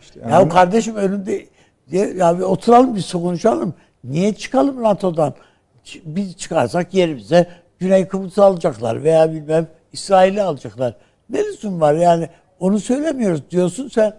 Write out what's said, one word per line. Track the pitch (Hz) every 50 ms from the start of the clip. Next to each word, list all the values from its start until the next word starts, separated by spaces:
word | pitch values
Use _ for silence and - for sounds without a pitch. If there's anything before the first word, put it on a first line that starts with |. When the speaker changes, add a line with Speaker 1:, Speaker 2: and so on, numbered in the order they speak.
Speaker 1:
İşte | _ - - -
Speaker 2:
Ya | - 113
Speaker 1:
yani | 139 175 190 160
Speaker 2:
kardeşim | 170 175 180 180 190 226 220 220 226
önünde | 214 196 190 196 208 190 208 214 - - _ _ _ _ _ _ _ _ -
diye, | 147 185 208 - -
"Ya | 180 180 170 170 175
bir | 185
oturalım | 190 190 - - 220 233 240 262 262 240
biz | 202 156 - -
konuşalım. | 175 170 180 180 165 - 220 240 330 247 190 139 _ _ _ _ _ -
Niye | 117 135 160 185 208 202
çıkalım | - - - - 254 269 277 269 254 233
nato'dan? | 220 202 - - 185 170 165 156 143 135 _ _ _ _ _ _ _ _ _ _
Ç-, | - - - -
biz | 160 151 185 202 190 170
çıkarsak | - - - 175 160 127 117 - 175 175 - -
yerimize | 190 180 165 156 123 101 98 151 175 170 - - - _ _ _ -
Güney | 175 185 190 190 185 190
Kıbrıs'ı | - 190 196 185 - 202 202
alacaklar | 196 190 170 - 170 135 107 117 113 117 120 131
veya | 156 160 160 160 160 160
bilmem | 160 151 147 156 160 165 160 - _ _ _ -
İsrail'i | - - - 196 190 185 190 196 208 202
alacaklar. | 185 151 127 - 123 98 117 131 120 117 _ _ _ _ _ _ -
Ne | 233 415 415
lüzum | 427 392 - - 208 185 170
var?" | 156 147 147
Yani | 160 170 175 170 170 165 - - _ _ _ _ -
onu | 170 185 202 214
söylemiyoruz | - - 247 277 294 320 285 262 233 196 170 151 131 -
diyorsun | - 180 180 175 175 - 262 -
sen. | - 226 214 214 202